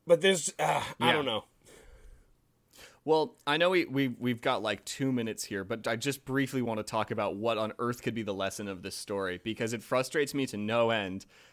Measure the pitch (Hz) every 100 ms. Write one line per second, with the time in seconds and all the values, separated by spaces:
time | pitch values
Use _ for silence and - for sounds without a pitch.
0 | - 170 190 185 - - 151 151 - -
1 | 165 156 135 110 - _ - - - -
2 | - - - _ _ _ _ - - -
3 | - 156 147 - - 151 175 185 - 135
4 | 135 120 123 120 139 123 107 101 - -
5 | 135 127 113 107 - 101 92 113 107 117
6 | 143 135 - 131 135 135 117 110 107 110
7 | 104 110 101 95 113 110 110 - 120 120
8 | - 113 104 98 98 - 104 95 95 -
9 | - 101 95 90 117 107 113 117 - 127
10 | 127 165 143 143 135 107 104 117 117 113
11 | 98 95 - - -